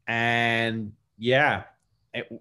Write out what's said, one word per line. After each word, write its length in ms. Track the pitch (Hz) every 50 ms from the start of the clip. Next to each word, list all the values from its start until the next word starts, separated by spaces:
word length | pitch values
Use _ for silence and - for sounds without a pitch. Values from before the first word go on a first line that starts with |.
| -
And 840 | - 117 117 117 117 117 117 117 117 113 113 113 113 113 113 107 104 104 _ _ _ _
yeah, 460 | - 113 120 131 139 151 135 107 95 - - _ _ _ _ _ _ _ _ -
it, 160 | 120 - - 117 -